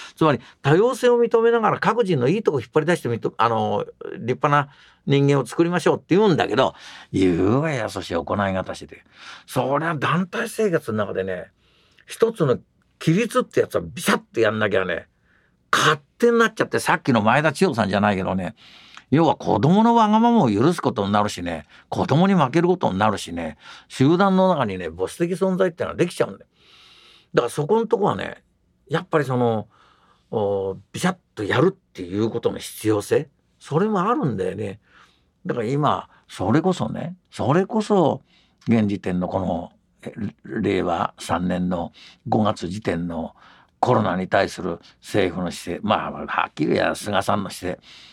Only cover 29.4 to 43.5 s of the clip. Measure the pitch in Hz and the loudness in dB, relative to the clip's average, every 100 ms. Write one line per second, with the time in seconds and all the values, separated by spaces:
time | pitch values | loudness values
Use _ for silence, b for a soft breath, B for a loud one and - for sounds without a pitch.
29.4 | 120 107 104 b b b b b _ 113 | 0 -2 -6 b b b b b _ -4
30.4 | 101 98 95 95 - - 175 180 _ - | -2 -2 -4 -8 -12 -6 -4 -4 _ -8
31.4 | 98 113 180 - _ - 90 101 113 117 | -2 2 2 0 _ -14 -8 -4 -4 -2
32.4 | 107 - - - 107 104 - 117 156 _ | -4 -6 -10 -6 -2 -2 0 0 -2 _
33.4 | _ _ - 147 214 202 185 320 160 98 | _ _ -4 -2 0 0 0 0 -2 -2
34.4 | 92 98 101 95 b b b b b _ | -4 -6 -8 -10 b b b b b _
35.4 | - 120 113 143 135 92 - b _ - | -8 -4 -2 0 0 -2 -6 b _ -4
36.4 | 92 147 185 - - 90 165 185 _ - | 0 2 2 0 -4 -6 -10 -12 _ -4
37.4 | 107 170 190 220 208 202 139 110 b b | 0 2 2 -2 2 2 2 0 b b
38.4 | b b - 113 104 101 98 90 90 95 | b b 0 2 2 -2 -4 -4 -2 -4
39.4 | 90 82 90 _ _ _ - - 98 - | -2 -4 -8 _ _ _ -16 -10 -10 -10
40.4 | - 110 104 92 87 85 - - - 87 | -10 -4 -2 0 0 -2 -4 -8 -6 -4
41.4 | 90 90 90 87 82 B B B 113 113 | -2 -2 -2 -4 -6 B B B -4 0
42.4 | 104 - 87 101 104 85 85 82 80 b | 0 -2 -6 -6 -4 -4 -4 -8 -10 b
43.4 | b | b